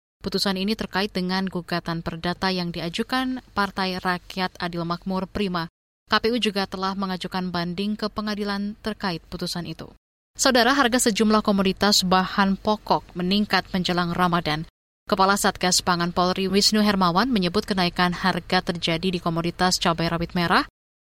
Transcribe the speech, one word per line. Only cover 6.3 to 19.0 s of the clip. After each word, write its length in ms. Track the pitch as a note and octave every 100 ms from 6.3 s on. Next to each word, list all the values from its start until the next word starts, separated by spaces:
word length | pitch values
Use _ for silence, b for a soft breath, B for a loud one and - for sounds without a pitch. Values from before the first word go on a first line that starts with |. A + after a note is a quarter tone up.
| A#3+
juga 320 | G#3+ G3 F#3+
telah 240 | F#3+ F#3+
mengajukan 560 | G3 F#3+ F#3 F#3 F#3+ F3+
banding 480 | F3 E3+ F3 G3+ G#3+
ke 80 | G#3+
pengadilan 640 | - G#3 G#3 G#3 G3+ G3+ G#3+ A3
terkait 340 | G#3 G3 E3 -
putusan 380 | E3+ F3 F3 E3
itu. 240 | D#3+ - - _ _ _ -
Saudara, 400 | C#4 B3 A#3 C#4
harga 320 | B3 B3 B3
sejumlah 320 | G3 A3 G#3+
komoditas 640 | G#3 G3 F#3+ F#3 G3+ G3+ F3+
bahan 560 | F#3 F#3 - G3 F#3+
pokok 560 | G#3+ G#3+ - D#3+ - F3
meningkat 560 | F3+ G3+ G#3 F#3+ -
menjelang 400 | F#3+ F3 F3+ F3
Ramadan. 560 | F3 F3+ E3+ E3 D3+ E3 _ _ _ -
Kepala 240 | F#3+ F#3+
Satgas 480 | G3+ G3+ - F#3 -
Pangan 320 | - F3 F3
Polri 320 | F#3 F3+ F#3 F#3+
Wisnu 400 | G3 G3+ G#3+ G#3
Hermawan 400 | G3 F3+ E3+ B3
menyebut 400 | A3 F3 G3+ -
kenaikan 480 | G3+ F3 - F3+
harga 480 | F3 F#3 F3 - F#3
terjadi 480 | - F3 - E3